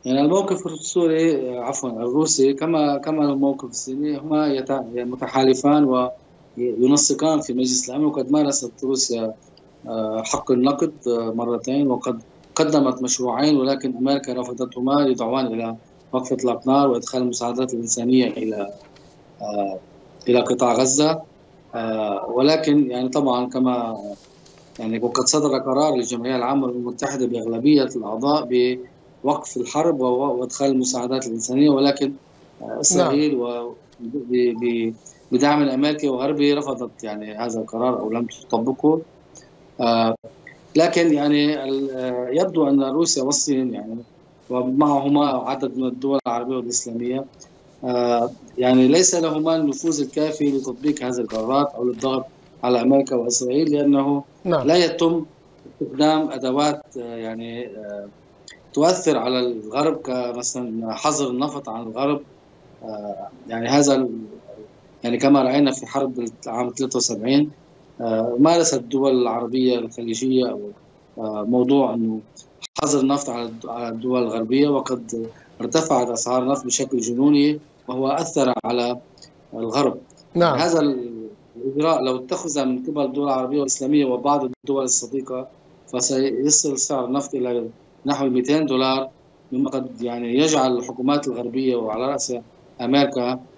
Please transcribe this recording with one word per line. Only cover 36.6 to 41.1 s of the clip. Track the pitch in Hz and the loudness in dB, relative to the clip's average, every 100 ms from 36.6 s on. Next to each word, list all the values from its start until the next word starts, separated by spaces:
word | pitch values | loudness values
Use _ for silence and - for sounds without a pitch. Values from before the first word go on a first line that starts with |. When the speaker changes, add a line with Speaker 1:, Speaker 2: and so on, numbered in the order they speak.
| 143 123 120 - | 0 -6 -8 -10
Speaker 1:
يعني | 113 104 107 107 | -10 -10 -10 -8
هذا | 120 113 | -6 -4
القرار | 110 113 127 113 | -6 -2 0 0
أو | 104 | -2
لم | 113 117 - - | -4 -6 -10 -4
تطبقه. | 113 120 131 147 160 160 - _ - - - - - | -2 -2 2 2 2 -2 -20 _ -20 -20 -20 -20 -4
آه، | 120 113 113 113 - - - - - 147 | 0 2 2 0 -8 -20 -20 -20 -2 2
لكن | 165 170 165 | 4 4 4